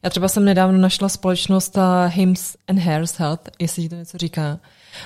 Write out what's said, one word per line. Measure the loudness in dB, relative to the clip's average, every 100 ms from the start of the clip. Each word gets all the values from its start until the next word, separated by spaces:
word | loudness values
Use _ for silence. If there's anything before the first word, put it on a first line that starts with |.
Já | -4
třeba | -2 -2
jsem | 2
nedávno | 4 4 4 4
našla | 4 2 -4
společnost, | -2 -2 -2 0 0 0 0
a, | 2 2 2
Hims | 2 2 0 -4 -14 -4
and | -2
Hers | 0 -2 -4 -4
Health, | -4 -4 -10 _
jestli | -6 -4
ti | -8
to |
něco | -8 -16 -8
říká. | -8 -4 -4 -6 _ _ _ -20